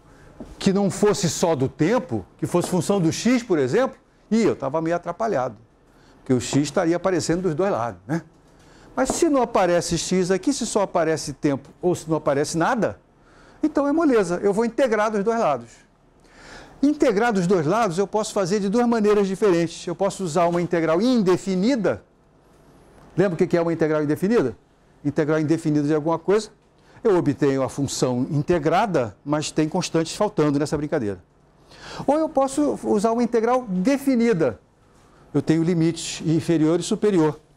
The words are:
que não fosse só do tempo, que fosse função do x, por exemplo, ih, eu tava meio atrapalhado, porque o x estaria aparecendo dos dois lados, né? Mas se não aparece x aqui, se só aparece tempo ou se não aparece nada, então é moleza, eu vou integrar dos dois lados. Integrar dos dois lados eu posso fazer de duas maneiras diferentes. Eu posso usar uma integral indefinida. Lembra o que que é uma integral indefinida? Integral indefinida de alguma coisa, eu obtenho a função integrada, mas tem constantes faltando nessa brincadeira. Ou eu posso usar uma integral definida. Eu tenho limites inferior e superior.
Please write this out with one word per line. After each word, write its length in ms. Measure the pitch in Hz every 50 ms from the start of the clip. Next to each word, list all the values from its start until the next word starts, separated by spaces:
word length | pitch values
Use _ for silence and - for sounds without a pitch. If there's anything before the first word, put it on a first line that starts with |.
| - - - - - - - - - - - -
que 140 | - 196 180
não 180 | 202 202 185
fosse 400 | - - - 208 190 - - 160
só 260 | - - - 175 165
do 120 | 131 135 131
tempo, 560 | - - 151 170 233 254 254 - 123 104 87 - -
que 100 | - -
fosse 220 | - - 175 165 -
função 320 | - 185 151 - 202 202
do 100 | 165 165
x, 320 | - - - 220 262 247 233
por 160 | - 180 156
exemplo, 380 | 135 120 143 220 262 - - - _ _ _ _ _ -
ih, 120 | 208 226 226
eu 120 | 156 110
tava 260 | - - 135 139 165 165
meio 120 | 160 170
atrapalhado, 640 | 170 170 170 170 - 220 226 190 135 120 107 107 - - _ _ _ _ _ _ _ - - - -
porque 160 | - - 131
o 60 | 123
x 240 | 113 - - 139 151
estaria 320 | 147 - 202 180 165 170
aparecendo 460 | 170 170 196 185 160 135 - 160 180 180
dos 120 | 185 151
dois 180 | 139 190 202 180
lados, 280 | 110 117 120 101 90 95
né? 160 | 104 147 170 - - _ _ _ - - - - - - - - - -
Mas 160 | - 262 262
se 180 | - - 349 330
não 120 | 294 262 240
aparece 540 | 233 240 226 190 175 175 170 160 - 170
x 340 | 156 - - 180 185 185 165
aqui, 220 | 190 185 - 294 269
se 140 | - 247
só 160 | - - 214 196
aparece 500 | 180 - 185 160 156 160 139 - - 135
tempo 380 | - - 151 139 131 - - - -
ou 140 | - 180 170
se 160 | - - 156
não 60 | 160
aparece 420 | 151 - 160 139 139 151 - - 165
nada, 420 | 165 196 262 233 180 120 98 - _ _ _ _ _ _ - - - - - - -
então 260 | 302 302 - 277 285
é 40 | 285
moleza, 480 | 320 339 294 254 220 196 170 175 - -
eu 100 | 202 190
vou 120 | 202 233
integrar 460 | 233 233 - 277 247 220 208 208 226
dos 140 | 220 208 196
dois 140 | 226 226 233
lados. 320 | 214 160 143 123 120 113 - - - _ _ _ _ _ _ _ _ - - - - - - - - - - -
Integrar 520 | - 285 302 302 339 269 202 196 233 240 220
dos 140 | 190 175
dois 200 | 175 208 180 147
lados 320 | 143 196 226 240 202 156 180
eu 80 | 202
posso 260 | 196 - 214 208 - -
fazer 280 | 214 190 160 202 214
de 80 | 190 202
duas 180 | 190 240 240
maneiras 400 | 233 240 226 208 208 208 208 202
diferentes. 580 | 190 190 - 220 208 175 170 170 160 - - -
Eu 120 | 185 170
posso 260 | - 190 196 - - 190
usar 240 | 170 147 180 170
uma 160 | 170 175 175 175
integral 380 | 160 - 170 160 160 160 175 214
indefinida. 1040 | 254 254 233 202 180 180 170 - 196 190 185 185 233 285 240 185 160 117 98 - _ _ _ _ _ _ _ _ _ _ _ _ _ - - - - - - - - -
Lembra 180 | 156 185 202 170
o 20 |
que 120 | 156 185 165
que 80 | -
é 40 | 170
uma 120 | 170 170 165
integral 280 | - 165 151 156 151
indefinida? 560 | 151 143 151 - - 196 240 226 151 123 104 - _ _ _ _ _ _ _ _ -
Integral 360 | 143 135 - 156 143 156 156
indefinida 480 | 156 139 165 160 - 160 147 147 147 143
de 40 | 156
alguma 280 | 151 143 160 165 160
coisa, 300 | - - 196 220 220 - - _ _ _ _ _ _ _ - - -
eu 140 | 233 190
obtenho 480 | 175 143 143 131 - 156 139 135 135 131
a 40 | 120
função 560 | - - 139 123 - - 156 131 123 123 131 -
integrada, 840 | 160 143 143 - 180 170 139 156 156 185 226 214 170 147 120 107 - _ -
mas 260 | 143 151 151 147 -
tem 180 | - - 156 156
constantes 460 | 156 185 165 - - 165 165 - -
faltando 420 | - 208 208 - - 151 151 139
nessa 200 | 143 151 139 170
brincadeira. 420 | 147 147 147 175 156 117 101 98 90 - _ _ _ _ _ _ _ _ _ - - - - - - -
Ou 100 | - 277
eu 120 | 311 320 302
posso 500 | 320 269 269 269 269 - 294 277 226 185 -
usar 260 | 220 220 208 190 226
uma 140 | 226 240 240
integral 400 | 226 233 233 220 233 247 254 247 220
definida. 920 | 180 185 185 247 285 262 277 277 262 226 233 240 226 165 160 127 101 - _ _ _ _ _ _ _ _ _ _ _ - - - -
Eu 80 | 143 135
tenho 220 | - 156 165 165
limites 600 | 165 185 165 160 170 165 - - - - - -
inferior 540 | 165 156 165 - - 170 156 156 156 170 180
e 60 | 170
superior. 560 | - 220 - - 208 196 170 156 151 147 - _ _ _